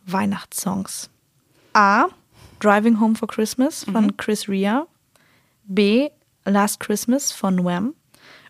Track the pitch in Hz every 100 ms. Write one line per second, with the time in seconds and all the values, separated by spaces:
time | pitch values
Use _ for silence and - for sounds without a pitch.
0 | 190 190 208 196 - - - 190 196 -
1 | - _ _ _ _ _ _ 214 202 208
2 | 359 - _ _ - - 208 208 226 220
3 | 220 220 214 - 220 - 269 - - 190
4 | 208 - - 208 - 196 196 240 320 _
5 | _ _ _ _ _ _ 202 190 202 226
6 | 294 - _ _ - 202 208 - - 208
7 | - 269 - - 196 185 180 175 226 -
8 | _ _ - - -